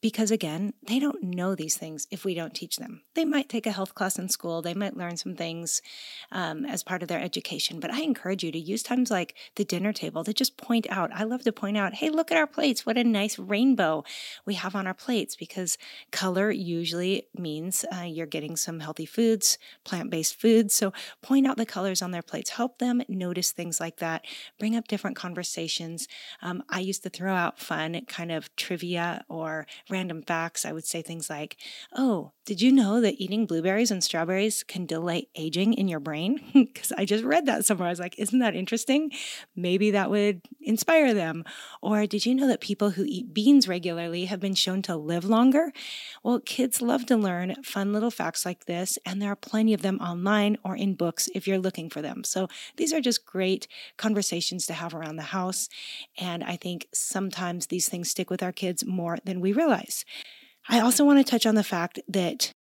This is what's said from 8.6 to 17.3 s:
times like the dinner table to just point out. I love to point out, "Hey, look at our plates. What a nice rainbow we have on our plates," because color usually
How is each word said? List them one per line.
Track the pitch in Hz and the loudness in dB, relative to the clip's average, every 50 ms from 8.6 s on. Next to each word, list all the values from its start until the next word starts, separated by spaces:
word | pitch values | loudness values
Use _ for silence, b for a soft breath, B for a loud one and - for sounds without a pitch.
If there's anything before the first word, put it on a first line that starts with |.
| 160 160 202 226 - | -4 -4 -4 -4 -2
times | - 247 254 254 226 | 0 2 2 2 2
like | 220 180 175 - - B B B B | 2 0 0 -4 -8 B B B B
the | - 208 | -4 -2
dinner | - - 175 190 208 214 | 0 0 0 0 -2 -2
table | - - 156 - 160 170 | -2 -6 -6 -4 -4 -4
to | 208 214 | -2 0
just | - 262 - _ | 0 0 0 _
point | - - - 240 233 220 - | -4 -2 2 2 2 2 0
out. | 190 196 175 - - | -2 -2 -2 -2 -2
I | - 214 | -4 -2
love | 220 247 254 254 | -2 -2 0 0
to | 240 214 | 0 0
point | - - 196 208 | 0 -4 -2 0
out, | 214 196 185 202 | 2 0 0 0
"Hey, | - 302 311 | 0 -2 0
look | 311 320 320 320 330 | 2 0 0 2 2
at | |
our | 320 311 | 2 2
plates. | 294 - - 320 285 226 - - | 2 0 0 2 2 2 2 0
What | - 226 | 0 2
a | 247 240 | 4 4
nice | 240 220 202 202 214 - - | 4 4 4 2 0 -2 -6
rainbow | 190 185 208 202 247 269 262 208 185 156 160 156 - B B B B B B B B | -2 -2 2 4 6 6 6 6 4 2 2 0 -4 B B B B B B B B
we | - 202 | -6 -4
have | 175 - 185 185 | -4 -4 -4 -4
on | 202 185 | -4 -4
our | 185 185 | -4 -6
plates," | _ - - 247 214 - - - | _ -4 0 0 0 0 -2 -6
because | - 165 - - 190 185 170 - - B B B B B B | -12 -12 -10 -8 -6 -4 -4 -4 -6 B B B B B B
color | - - 190 190 180 190 196 214 | -6 -2 -2 0 2 2 2 2
usually | 202 - 190 170 170 165 170 165 170 170 180 185 196 - - _ | 0 -2 -2 -2 -2 -2 -2 -4 -4 -2 0 0 -2 -2 -4 _